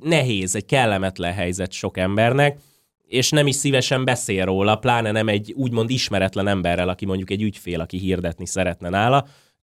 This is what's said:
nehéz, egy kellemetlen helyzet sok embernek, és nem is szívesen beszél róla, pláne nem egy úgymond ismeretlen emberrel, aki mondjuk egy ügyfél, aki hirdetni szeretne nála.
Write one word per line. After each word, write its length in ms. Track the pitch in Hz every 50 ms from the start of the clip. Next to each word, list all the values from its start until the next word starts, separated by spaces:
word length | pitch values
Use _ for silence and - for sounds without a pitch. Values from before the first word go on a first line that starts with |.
nehéz, 520 | 139 156 170 156 139 127 107 95 92 90 -
egy 100 | 107 101
kellemetlen 680 | - 143 135 123 110 101 95 95 95 92 - 87 87
helyzet 400 | 90 101 90 90 90 95 90 92
sok 260 | - - - 95 - 92
embernek, 600 | 92 95 101 107 113 120 131 143 143 143 143 - - _ _ _ _ _ _ _ _
és 240 | _ 104 127 127 -
nem 160 | 156 151 143
is 80 | 143 127
szívesen 500 | - - 143 135 127 123 - 139 127 131
beszél 400 | 131 123 - - - 101 95 92
róla, 320 | 95 95 95 98 104 110
pláne 340 | 107 - 123 120 117 113 107
nem 180 | 107 110 107 110
egy 240 | 104 104 104 -
úgymond 380 | - 135 131 123 120 113 113 120
ismeretlen 580 | 131 123 - - 104 95 92 95 - 104 98 101
emberrel, 400 | 101 92 87 87 87 90 90 92
aki 180 | 90 - -
mondjuk 240 | 95 95 98 92 90
egy 120 | 98 101
ügyfél, 380 | 110 107 98 - - 87 87 80
aki 180 | 82 - - 90
hirdetni 480 | 98 95 92 85 87 85 80 - 90
szeretne 420 | - - 95 92 90 85 - 87 87
nála. 380 | 92 98 107 123 135 143 - - - _ _ _ _ _